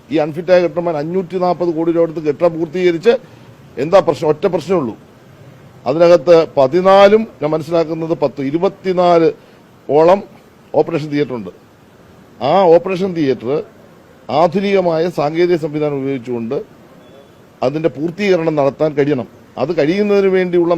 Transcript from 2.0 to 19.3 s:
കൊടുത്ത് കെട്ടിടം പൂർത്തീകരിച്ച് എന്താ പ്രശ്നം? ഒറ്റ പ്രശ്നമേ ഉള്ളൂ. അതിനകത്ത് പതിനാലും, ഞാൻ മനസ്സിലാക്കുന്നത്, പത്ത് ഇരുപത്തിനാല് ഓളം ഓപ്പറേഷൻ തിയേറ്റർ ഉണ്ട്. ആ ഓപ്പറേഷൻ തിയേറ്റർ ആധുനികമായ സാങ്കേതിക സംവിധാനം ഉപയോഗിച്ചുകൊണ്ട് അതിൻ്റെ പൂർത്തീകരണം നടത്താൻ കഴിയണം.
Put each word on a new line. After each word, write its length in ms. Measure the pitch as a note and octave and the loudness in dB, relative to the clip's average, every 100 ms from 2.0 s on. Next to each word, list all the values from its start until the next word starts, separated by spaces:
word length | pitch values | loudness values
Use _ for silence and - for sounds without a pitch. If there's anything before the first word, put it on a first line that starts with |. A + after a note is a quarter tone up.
കൊടുത്ത് 180 | E3 D#3+ D3+ | 0 -2 -4
കെട്ടിടം 260 | C#3 F3 D#3+ | 0 -2 -2
പൂർത്തീകരിച്ച് 520 | E3 E3+ F3+ E3 G3 B3 - - - - - - | -6 -2 0 2 0 0 -4 -20 -20 -20 -18 -8
എന്താ 140 | D3 F#3+ E3+ | 2 2 2
പ്രശ്നം? 240 | C#3 D#3 | -2 -2
ഒറ്റ 140 | D3+ G3+ | -2 -2
പ്രശ്നമേ 240 | E3+ C#3 F#3 | -4 -2 -2
ഉള്ളൂ. 140 | B2 - - - - - - - - - - | -2 -8 -18 -20 -20 -20 -20 -20 -20 -12 -4
അതിനകത്ത് 480 | D3+ E3+ F3 F3 E3 D3 - | 2 4 4 6 4 4 0
പതിനാലും, 640 | C3 E3+ F#3 G3 G3+ G#3+ A3 - | 2 2 4 6 6 4 0 -6
ഞാൻ 80 | D3 D#3 | -4 -4
മനസ്സിലാക്കുന്നത്, 600 | D3 E3 D#3 D#3+ D#3+ D#3+ | -2 -2 -2 -4 -6 -2
പത്ത് 180 | D3 - C3+ | -4 -4 -4
ഇരുപത്തിനാല് 800 | D#3 F#3+ F#3+ F#3+ F3+ F3 E3+ D#3+ - - - _ _ - C#3+ | -2 -4 -4 -4 0 2 4 2 -2 -14 -20 _ _ -2 2
ഓളം 240 | E3 G3 F#3 - _ _ _ C3+ | 4 4 0 -20 _ _ _ -2
ഓപ്പറേഷൻ 300 | D#3 E3 D3+ | -2 -4 -4
തിയേറ്റർ 220 | C#3+ C3+ B2 | -4 -4 -6
ഉണ്ട്. 120 | F#2 - _ _ _ _ _ - - - B2+ | -12 -16 _ _ _ _ _ -20 -20 -8 0
ആ 60 | F3+ F#3 | 2 4
ഓപ്പറേഷൻ 380 | E3+ F3+ F#3 F#3+ E3 | 4 2 -4 -4 -2
തിയേറ്റർ 340 | C#3+ A#2 A2 D3 - - - - - - - C3+ | -2 -2 -4 -6 -6 -16 -20 -20 -20 -20 -6 0
ആധുനികമായ 640 | F3 F#3 G3+ G3 F3+ D#3+ F3 D#3+ | 2 0 0 0 0 0 -2 -2
സാങ്കേതിക 380 | D3 D#3+ F3 F3 | -4 0 0 0
സംവിധാനം 340 | D#3 D3+ D3+ C#3+ | -2 -4 -4 -4
ഉപയോഗിച്ചുകൊണ്ട് 560 | C3+ C3+ A#2 A#2+ A2+ C#3 - - - - - - - - _ _ B2+ | -4 -6 -6 -6 -6 -8 -8 -18 -20 -20 -20 -20 -20 -20 _ _ -4
അതിൻ്റെ 240 | D3+ D#3+ | -2 -4
പൂർത്തീകരണം 600 | - D#3+ E3+ G3+ F3+ E3 D3+ | -4 -8 -4 0 0 0 0
നടത്താൻ 320 | C#3 A#2 D#3 D3 | -2 0 -2 0
കഴിയണം. 300 | C#3+ C#3 G2+ | -2 -2 -6